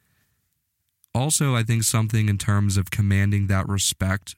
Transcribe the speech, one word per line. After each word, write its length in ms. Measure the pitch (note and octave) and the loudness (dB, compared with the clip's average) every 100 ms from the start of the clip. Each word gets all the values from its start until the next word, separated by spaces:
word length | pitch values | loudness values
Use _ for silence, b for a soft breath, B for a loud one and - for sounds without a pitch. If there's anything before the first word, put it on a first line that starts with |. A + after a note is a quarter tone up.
| _ _ _ _ _ _ _ _ _ _ _ | _ _ _ _ _ _ _ _ _ _ _
Also, 400 | A#2+ D3 - C#3+ A#2+ | -4 -2 0 2 0
I 80 | |
think 200 | A2+ A2+ | 0 0
something 460 | - A2+ G#2+ A2 G#2+ | 0 0 0 0 0
in 80 | G2 | 0
terms 400 | - G#2 G2+ G2 | 0 2 2 0
of 120 | F2 | 0
commanding 580 | - G2+ G2 G2+ G2+ G2 | 0 2 2 2 0 0
that 200 | F#2+ - | -2 -2
respect 680 | G2 - - F#2+ G2 - | -2 -2 -2 -2 -4 -6